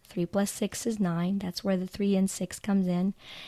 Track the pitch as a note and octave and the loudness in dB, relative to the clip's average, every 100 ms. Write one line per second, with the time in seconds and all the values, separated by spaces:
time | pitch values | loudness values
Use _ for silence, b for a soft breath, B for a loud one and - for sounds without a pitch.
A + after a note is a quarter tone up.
0 | - - F3 G3+ G3+ - G3+ - A#3 A3 | -6 -4 0 0 0 0 -4 -2 -4 0
1 | F3+ E3+ F3+ G3 F#3+ - G3 F#3 F#3 - | 0 2 0 0 -4 -4 0 0 -2 -2
2 | G3+ G3 F#3+ - F3+ - - G3 F3+ F3 | 2 4 2 0 -6 -4 0 2 4 2
3 | F#3+ - B B | 2 -2 B B